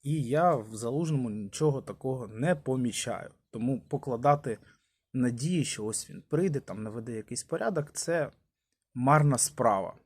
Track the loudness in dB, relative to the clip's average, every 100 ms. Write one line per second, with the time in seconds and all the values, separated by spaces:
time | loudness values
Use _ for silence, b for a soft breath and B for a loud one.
0 | -2 -2 0 2 4 2 -2 -6 -4 -2
1 | 0 0 0 -4 -8 0 2 2 -6 -8
2 | -6 -6 -8 -4 0 0 0 0 0 -2
3 | -6 -6 -10 _ _ -4 -2 -2 -4 -6
4 | -4 0 4 4 0 -8 b b b b
5 | _ 0 0 0 0 0 0 -4 -4 -6
6 | -8 -16 -2 0 2 0 -6 -8 -8 -8
7 | -8 -10 -8 -10 -6 -4 -2 -2 -4 -6
8 | -2 -2 -2 _ _ _ _ _ _ -2
9 | 6 6 6 4 0 2 4 4 0 -10